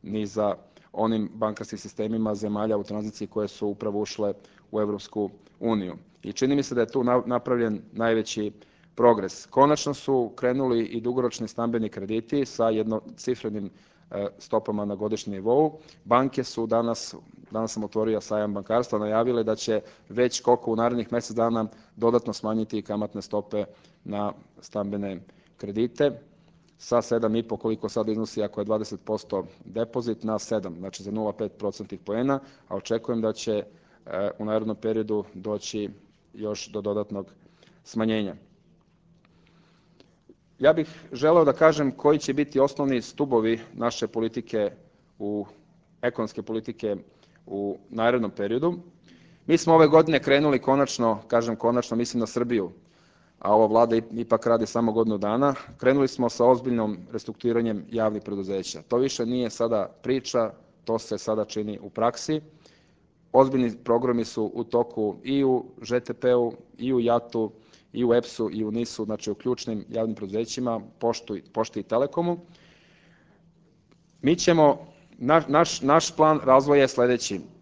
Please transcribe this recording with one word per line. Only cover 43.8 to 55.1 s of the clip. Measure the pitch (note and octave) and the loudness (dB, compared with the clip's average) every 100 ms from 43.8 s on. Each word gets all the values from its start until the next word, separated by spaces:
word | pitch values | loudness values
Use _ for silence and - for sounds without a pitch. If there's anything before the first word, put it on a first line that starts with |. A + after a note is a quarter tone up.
| A#2 - A2 | -4 -2 -6
politike | A2+ A2+ A#2 A2+ A2 G2+ G2+ - _ _ _ | -2 -4 -4 -4 -2 -2 -6 -20 _ _ _
u, | G#2 G#2 G2+ - _ _ _ _ | -6 -6 -8 -16 _ _ _ _
ekonomske | B2 - G#2+ - | -6 -4 -6 -6
politike | G#2 A2+ A2 A2 A2 G2 - _ _ _ - | -6 -6 -6 -6 -4 -4 -8 _ _ _ -12
u | G2+ G2+ - - | -6 -6 -8 -10
narednom | A2+ A2+ B2 G#2+ | 0 2 2 -2
periodu. | - G2+ B2 E3 F3 - _ _ - - - - | -4 -2 0 0 -4 -12 _ _ -20 -20 -14 0
Mi | D#3+ | 2
smo | E3 | 6
ove | D#3+ D#3 | 8 10
godine | D#3+ D#3+ D3 | 8 6 2
krenuli | - C#3 D3+ C3+ | 4 4 4 2
konačno, | - C3+ C#3 - A#2 G#2+ - | 2 2 2 2 0 0 0
kažem | A#2+ A#2 A2+ | 0 0 0
konačno, | A#2 B2 A#2+ A#2 | 2 2 0 -2
mislim | A#2 B2 | -2 -2
na | A2 | -2
Srbiju, | A#2+ A#2+ A#2+ F2+ - _ _ _ _ _ _ | -2 0 0 -2 -10 _ _ _ _ _ _
a | G2 | 4
ova | G#2+ G#2+ | 6 6
vlada | A2+ A#2 A2+ | 6 6 4
ip-, | A2+ A2+ | 0 -8
ipak | A2+ A2+ A#2+ | 0 0 4
radi | A#2 A2 | 2 2
samo | A#2 A2+ | 0 0
godinu | A2 A2+ | 2 0